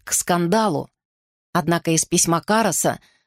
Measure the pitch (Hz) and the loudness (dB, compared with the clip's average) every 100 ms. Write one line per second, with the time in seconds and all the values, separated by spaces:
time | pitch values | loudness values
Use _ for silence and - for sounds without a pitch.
0 | - - - 175 170 220 214 139 - _ | -6 -4 0 0 2 2 0 -2 -6 _
1 | _ _ _ _ _ 175 151 170 165 165 | _ _ _ _ _ -4 0 0 0 0
2 | - 175 - 165 - 214 220 - - - | 0 0 0 0 0 0 2 0 -2 -2
3 | _ _ | _ _